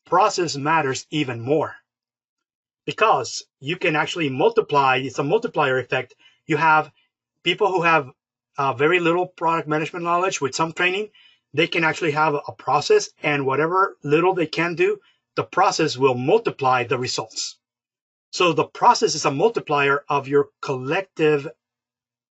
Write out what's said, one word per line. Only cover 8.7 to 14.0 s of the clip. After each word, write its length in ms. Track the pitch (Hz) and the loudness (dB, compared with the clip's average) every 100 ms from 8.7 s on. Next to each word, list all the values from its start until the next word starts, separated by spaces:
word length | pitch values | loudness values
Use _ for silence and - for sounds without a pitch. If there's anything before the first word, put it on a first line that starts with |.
very 260 | 120 151 180 | 0 2 2
little 260 | 165 175 180 | 2 0 -2
product 420 | - 165 165 147 | -4 -2 -2 -2
management 380 | 151 156 180 170 | -4 -4 -6 -2
knowledge 360 | 175 190 - | -2 -2 -2
with 140 | 135 - | -4 -4
some 180 | 165 | -4
training. 360 | 160 180 185 214 _ _ _ _ | -2 -2 -2 -6 _ _ _ _
They 140 | 135 165 | -2 -2
can 160 | 175 | 0
actually 280 | 160 156 170 | -2 0 -2
have 240 | 143 156 147 | 0 0 0
a 160 | - | -6
process, 560 | - - 147 139 214 - _ | -10 -2 0 2 2 2 _
and 220 | 156 143 131 | -2 -2 0
whatever 520 | 131 160 185 190 - | 0 0 2 0 -2